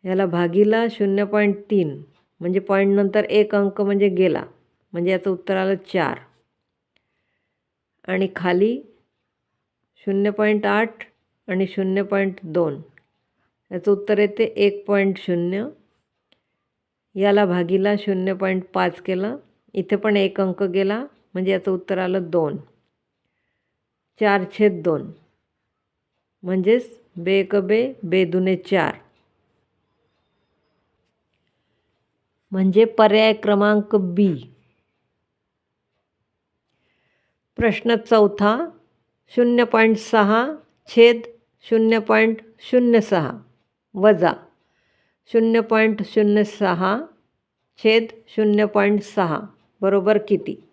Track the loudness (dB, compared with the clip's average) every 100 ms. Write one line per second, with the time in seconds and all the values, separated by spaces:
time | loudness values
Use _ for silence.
0 | -2 -2 -2 0 0 2 4 2 -2 -2
1 | -2 0 0 0 0 -2 -2 -2 -2 -6
2 | -18 _ _ _ -4 -4 0 0 2 2
3 | 0 0 0 0 2 0 -2 -2 -2 2
4 | 2 2 0 0 -8 _ _ _ _ -4
5 | -2 -2 -4 -6 -4 -2 -2 -4 -4 -2
6 | -2 -6 -16 _ _ _ _ _ _ _
7 | _ _ _ _ _ _ _ _ _ _
8 | -6 -4 -4 -4 -2 2 0 -2 -10 _
9 | _ _ _ _ _ _ _ _ _ _
10 | -4 0 -2 0 0 0 0 0 -2 -6
11 | -20 _ _ _ -6 -4 -4 -4 -2 -2
12 | -2 -2 -2 -6 -6 -2 -2 -4 -16 _
13 | _ _ _ _ _ _ _ -6 -2 -2
14 | 0 0 0 -2 -6 0 -2 -2 -2 0
15 | 0 -2 -4 -4 -2 -4 -8 -14 _ _
16 | _ _ _ _ _ _ _ _ _ _
17 | _ -2 0 2 2 0 0 0 0 -2
18 | -4 -4 -4 -4 -4 -4 -4 -2 -2 -4
19 | -8 -6 -6 -8 _ _ _ -8 -4 -2
20 | 0 0 0 -2 -4 -2 -4 -2 -2 -4
21 | -8 _ _ -6 -2 -2 -2 -6 -4 -4
22 | -2 -4 -2 -2 -2 -6 -14 _ _ _
23 | _ _ _ _ _ _ _ _ _ _
24 | _ _ 0 0 -2 0 0 2 -4 -4
25 | -8 -18 _ _ _ _ _ _ _ _
26 | _ _ _ _ -4 -2 2 0 -2 -20
27 | _ -10 -2 -2 0 -2 0 -2 -2 -8
28 | -2 -2 0 0 0 -2 -2 0 0 -6
29 | _ _ _ _ _ _ _ _ _ _
30 | _ _ _ _ _ _ _ _ _ _
31 | _ _ _ _ _ _ _ _ _ _
32 | _ _ _ _ _ -2 2 4 2 4
33 | 4 4 2 2 0 2 2 0 0 -2
34 | 0 0 0 0 -10 _ _ _ _ _
35 | _ _ _ _ _ _ _ _ _ _
36 | _ _ _ _ _ _ _ _ _ _
37 | _ _ _ _ _ -2 0 0 0 -2
38 | 2 4 4 2 0 0 -6 -12 _ _
39 | _ _ _ 0 2 2 2 4 4 2
40 | 0 2 2 2 -2 -8 _ _ -2 6
41 | 6 6 -6 -20 _ _ -2 0 2 0
42 | 2 2 2 0 -12 _ 0 2 4 2
43 | 2 -2 -2 -8 -18 _ _ _ _ 2
44 | 4 4 2 -2 -14 _ _ _ _ _
45 | _ _ _ 0 2 0 2 2 2 -2
46 | -2 0 2 2 0 -2 -2 0 -2 -4
47 | -8 _ _ _ _ _ _ _ 2 2
48 | 0 -14 _ -2 0 2 0 0 0 0
49 | -2 -4 -2 -4 -8 _ _ _ 0 0
50 | 2 0 0 -2 -2 -14 _